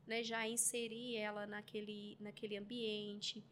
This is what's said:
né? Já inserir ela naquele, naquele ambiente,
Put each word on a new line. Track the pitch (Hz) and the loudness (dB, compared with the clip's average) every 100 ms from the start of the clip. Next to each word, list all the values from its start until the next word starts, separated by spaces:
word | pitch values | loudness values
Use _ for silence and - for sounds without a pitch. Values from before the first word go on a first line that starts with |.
| - | -2
né? | 226 | 0
Já | 226 226 220 | 2 2 2
inserir | 233 - 240 226 226 247 226 | 6 6 4 0 -2 -2 0
ela | 208 208 208 | 2 0 -2
naquele, | 208 214 214 208 208 208 208 | -4 -4 -4 -4 -4 -6 -6
naquele | 208 208 214 202 | -8 -6 -4 -2
ambiente, | 202 240 220 208 208 208 - 214 - | -2 0 2 2 -2 -2 -2 -4 -10